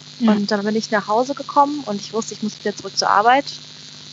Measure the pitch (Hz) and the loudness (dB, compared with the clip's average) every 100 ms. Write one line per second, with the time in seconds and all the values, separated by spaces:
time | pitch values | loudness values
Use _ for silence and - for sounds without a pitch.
0 | - - 226 208 202 208 208 220 - 214 | -20 -2 2 2 0 -2 -2 -2 -2 -2
1 | 190 220 254 285 269 294 285 294 240 202 | 0 0 0 -4 0 2 2 0 -6 -8
2 | - 214 220 208 214 - 208 156 190 180 | -6 -6 -6 -8 -8 -6 -8 -6 -8 -2
3 | 170 190 220 269 - - - - - - | 2 4 6 4 0 -12 -20 -20 -20 -20
4 | - | -20